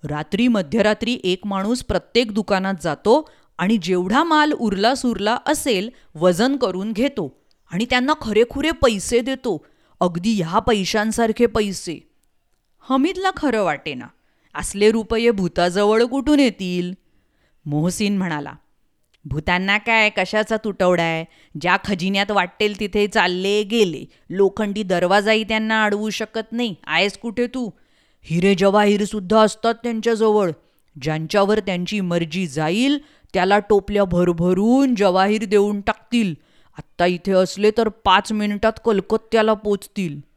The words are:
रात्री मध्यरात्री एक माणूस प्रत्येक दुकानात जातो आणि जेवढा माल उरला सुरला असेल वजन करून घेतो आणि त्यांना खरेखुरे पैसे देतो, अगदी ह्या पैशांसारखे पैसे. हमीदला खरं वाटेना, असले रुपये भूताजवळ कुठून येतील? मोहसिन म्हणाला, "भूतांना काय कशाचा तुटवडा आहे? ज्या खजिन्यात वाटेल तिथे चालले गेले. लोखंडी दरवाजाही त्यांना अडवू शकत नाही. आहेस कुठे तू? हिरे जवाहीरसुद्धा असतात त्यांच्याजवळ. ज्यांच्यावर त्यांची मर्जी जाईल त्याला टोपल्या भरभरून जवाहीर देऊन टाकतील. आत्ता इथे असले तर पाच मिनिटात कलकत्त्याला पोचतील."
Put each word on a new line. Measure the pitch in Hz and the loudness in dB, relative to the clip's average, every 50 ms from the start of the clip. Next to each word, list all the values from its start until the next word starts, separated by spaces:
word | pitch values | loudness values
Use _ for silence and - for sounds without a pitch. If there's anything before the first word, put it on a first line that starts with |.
| - | -8
रात्री | 143 147 147 156 - - 196 240 254 | -8 -8 -8 -6 -4 -2 0 2 2
मध्यरात्री | 233 208 180 139 135 226 202 214 214 208 - 214 247 - - | 2 0 0 -2 0 2 2 2 2 0 -2 -4 -4 -2 -2
एक | 185 180 190 - | -2 -2 -2 -4
माणूस | 208 196 190 190 208 240 247 - | -6 -4 -4 -2 -2 -2 -4 -4
प्रत्येक | _ - 190 - _ _ 233 262 214 208 | _ -4 -4 -4 _ _ 0 0 2 -2
दुकानात | 214 208 - 208 190 185 190 196 165 - | -4 -2 0 -2 -2 0 -2 -4 -4 -4
जातो | 165 147 - _ 202 233 302 302 - - _ _ _ _ - | -6 -6 -2 _ 2 2 2 2 -2 -18 _ _ _ _ -4
आणि | 170 190 226 | -2 0 0
जेवढा | 220 160 170 185 180 180 185 214 262 330 | 0 0 0 -2 -2 0 0 2 2 2
माल | 339 320 302 302 302 302 | 2 2 2 2 2 0
उरला | - 233 214 202 190 196 226 269 | 0 -2 -2 0 2 2 0 0
सुरला | 262 - 247 226 - 196 214 233 - - | 2 -2 -2 -2 0 -2 -2 -2 -2 0
असेल | - 302 - - 294 233 185 196 233 - - _ _ _ | -2 -2 -2 0 -2 0 -2 -2 -6 -10 -16 _ _ _
वजन | 156 160 180 180 165 226 262 277 | 0 2 2 2 4 2 0 0
करून | 277 254 202 180 185 190 220 220 | 0 -2 -2 -2 -4 -6 -6 -2
घेतो | 185 240 285 277 - 170 131 - _ _ _ _ _ _ _ - | -2 -2 -2 -2 -4 -8 -8 -10 _ _ _ _ _ _ _ -4
आणि | 180 233 240 | -4 -2 0
त्यांना | 254 247 247 269 302 302 | 0 0 2 0 -2 -2
खरेखुरे | - 220 208 214 240 240 - 269 285 311 | -2 0 2 2 2 2 0 -4 -2 -2
पैसे | 330 320 - 254 226 196 - - 240 233 | 0 2 2 2 2 0 -4 0 0 0
देतो, | 254 247 262 262 - 247 185 151 - _ _ _ _ _ _ _ | 0 0 -6 -6 -4 -6 -6 -6 -8 _ _ _ _ _ _ _
अगदी | - 180 170 175 175 226 226 208 170 | -2 -2 -2 -2 -2 -2 0 0 -2
ह्या | 160 175 214 | 0 -2 0
पैशांसारखे | 220 - 233 208 185 - - 220 208 220 220 - 233 220 214 - 240 | 2 2 0 0 0 -2 -2 -2 -2 -2 0 0 0 0 2 2 0
पैसे. | 226 - 226 214 202 190 - - - 160 - _ _ _ _ _ _ _ _ _ _ _ _ _ _ _ _ | 0 2 0 -2 -2 -4 -8 -8 -10 -12 -12 _ _ _ _ _ _ _ _ _ _ _ _ _ _ _ _
हमीदला | _ - 254 262 269 339 381 370 381 381 381 | _ -2 0 0 0 0 -2 -2 -4 -4 -4
खरं | 370 - 285 240 220 202 | -2 -2 -2 0 0 0
वाटेना, | 170 147 143 - 156 139 123 117 101 _ _ _ _ _ _ _ _ _ | 0 -2 -4 -6 -10 -10 -10 -12 -16 _ _ _ _ _ _ _ _ _
असले | 147 175 - - 196 202 214 | -10 -10 -8 -2 2 4 4
रुपये | 226 226 220 - 233 226 233 233 | 4 2 -2 -2 -2 2 2 2
भूताजवळ | 240 196 190 175 - - 175 180 175 196 208 208 214 220 240 | 2 2 0 -2 0 0 0 0 2 2 2 4 4 4 2
कुठून | 254 233 269 247 277 302 277 | 2 0 -2 2 2 4 4
येतील? | 277 240 - - 196 180 180 180 180 180 185 - _ _ _ _ _ _ _ _ _ _ _ _ _ | 4 2 2 -2 -6 -4 -4 -4 -4 -6 -8 -12 _ _ _ _ _ _ _ _ _ _ _ _ _
मोहसिन | 151 143 151 156 180 175 - 214 202 202 196 | -6 -4 -2 -2 -2 -2 -2 -2 0 0 -2
म्हणाला, | 185 175 160 147 143 147 131 - _ _ _ _ _ _ _ _ _ _ _ _ _ | -2 -4 -4 -6 -8 -10 -14 -18 _ _ _ _ _ _ _ _ _ _ _ _ _
"भूतांना | 147 131 151 - - 180 180 185 196 202 214 | -6 -6 -6 -2 0 0 0 0 0 -2 -2
काय | 208 233 226 226 214 214 | 0 0 2 2 2 2
कशाचा | 202 208 196 185 - 214 214 - 226 | 2 -2 -4 0 0 -2 0 0 -2
तुटवडा | 214 - 220 190 - 190 180 180 170 165 | -4 -4 -6 -2 0 2 2 2 2 2
आहे? | 165 165 160 165 - _ _ _ _ _ 151 | 0 -2 -4 -6 -10 _ _ _ _ _ -6
ज्या | 139 175 180 196 - | 0 0 0 0 0
खजिन्यात | - 208 180 180 190 196 196 202 196 | -2 -4 -2 -2 -2 0 0 -2 0
वाटेल | 208 202 180 180 - _ 214 208 208 196 | 0 0 0 -2 -2 _ -2 -2 -2 -2
तिथे | 214 202 180 208 208 | -8 -4 0 -2 -2
चालले | 208 - 226 180 180 180 180 185 196 202 214 214 | 0 2 0 0 0 0 -2 -2 0 0 0 -2
गेले. | 196 220 233 214 185 151 127 127 - _ _ _ _ | 0 2 2 2 2 0 -8 -12 -16 _ _ _ _
लोखंडी | 165 190 196 190 196 - 220 202 196 214 214 | 0 2 2 2 2 -2 -4 -4 -4 -6 -4
दरवाजाही | 180 185 175 175 175 190 208 202 214 220 220 220 | -2 0 0 2 4 2 2 4 2 0 0 0
त्यांना | 202 220 220 220 220 220 220 214 | -2 -4 -4 -2 0 0 0 0
अडवू | 208 202 208 214 220 | 0 0 -2 -4 -6
शकत | 208 - 226 - _ 220 214 _ - | -6 -6 -8 -8 _ -10 -10 _ -6
नाही. | 233 247 226 180 - - | -6 -4 -6 -6 -10 -10
आहेस | - 156 165 190 302 294 - | -4 0 0 0 0 -2 -6
कुठे | - 233 202 - 240 | -12 -10 -4 -4 -4
तू? | 247 247 262 247 208 - _ _ _ _ _ _ _ _ _ _ | -4 -4 -6 -8 -8 -10 _ _ _ _ _ _ _ _ _ _
हिरे | - 160 170 175 196 202 | -4 -4 0 2 2 2
जवाहीरसुद्धा | 170 190 196 190 208 214 208 208 202 214 196 - 214 185 180 214 220 | 4 2 4 4 4 4 4 2 2 0 -4 -4 -8 -4 2 4 4
असतात | 220 214 - - - 233 233 | 4 4 2 -2 -4 -4 -4
त्यांच्याजवळ. | 226 - 240 233 226 202 233 233 214 220 220 214 214 202 175 151 _ _ _ _ _ _ _ _ 143 127 | -2 -6 -6 -6 -2 -2 -2 0 2 2 2 4 2 2 0 -2 _ _ _ _ _ _ _ _ -8 -6
ज्यांच्यावर | 151 156 156 160 156 - 208 196 196 214 214 | -4 -4 -4 -6 -2 2 2 2 2 2 0
त्यांची | 208 202 185 175 180 - 208 214 | 0 -4 -4 -4 -4 -4 -4 -4
मर्जी | 190 175 170 175 170 160 147 185 190 | -4 -2 -2 -2 -2 -2 -4 -4 -6
जाईल | 160 127 151 156 156 175 214 247 277 294 285 - _ _ _ _ _ - | -4 -4 -4 -2 -2 0 0 2 0 0 -2 -4 _ _ _ _ _ -2
त्याला | 190 175 190 202 208 | 0 2 4 2 2
टोपल्या | 202 - 214 202 190 - 208 202 202 | 2 2 -2 -2 0 0 0 0 0
भरभरून | 185 175 175 180 175 170 165 170 180 185 180 202 226 247 269 277 269 247 | 2 2 0 2 2 0 0 0 0 0 2 2 2 4 4 4 2 2
जवाहीर | 190 202 196 180 185 190 202 214 220 220 | 2 2 2 4 2 2 2 0 -2 -2
देऊन | 196 202 208 202 208 208 202 | 2 2 2 2 2 -2 -4
टाकतील. | 196 - 214 - _ _ - 240 226 190 156 - _ _ _ _ _ _ _ - | -4 -6 -6 -6 _ _ -2 0 0 0 -4 -8 _ _ _ _ _ _ _ -20
आत्ता | - _ _ - 175 | -20 _ _ 0 0
इथे | 180 180 175 - 185 190 | 0 0 -2 -2 0 2
असले | 185 185 180 - 190 202 214 214 - | 2 2 2 0 0 0 2 2 2
तर | 226 220 | -2 -2
पाच | 208 _ _ 202 185 196 202 - 220 | -2 _ _ 4 4 4 4 0 -4
मिनिटात | 214 208 208 208 202 - 220 226 - _ | -4 -2 -4 -4 0 0 0 -2 0 _
कलकत्त्याला | 233 233 190 185 - 214 220 - _ - 226 214 220 220 | 0 0 0 0 0 -2 -4 -2 _ 0 2 2 2 0
पोचतील." | 208 208 208 202 196 - - _ - 190 165 143 147 143 _ _ | 0 0 -2 -2 -2 -4 -12 _ -6 -6 -6 -8 -10 -16 _ _